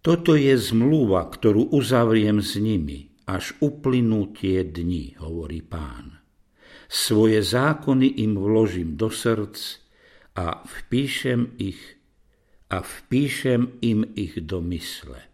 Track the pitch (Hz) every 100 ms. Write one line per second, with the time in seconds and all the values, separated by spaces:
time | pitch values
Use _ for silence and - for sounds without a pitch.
0 | 160 170 170 151 139 131 101 113 127 156
1 | 113 92 85 - 113 104 - 143 117 127
2 | 117 113 104 104 101 101 110 101 73 71
3 | - _ - 92 - - 147 147 135 127
4 | 117 107 98 - 95 92 85 82 87 87
5 | 67 - 80 82 78 82 - 82 71 60
6 | 57 78 _ _ _ _ - - - -
7 | - 107 110 110 95 123 143 151 - 131
8 | 135 - 110 101 101 110 107 90 82 76
9 | 110 - 117 110 104 - - - _ _
10 | _ _ _ - 85 - - - - 120
11 | 139 - 131 123 120 - 98 - - -
12 | _ _ _ _ _ _ _ 95 - -
13 | - 127 143 - 135 120 123 - 117 107
14 | 110 - 90 - 80 92 85 85 - -
15 | - 64 -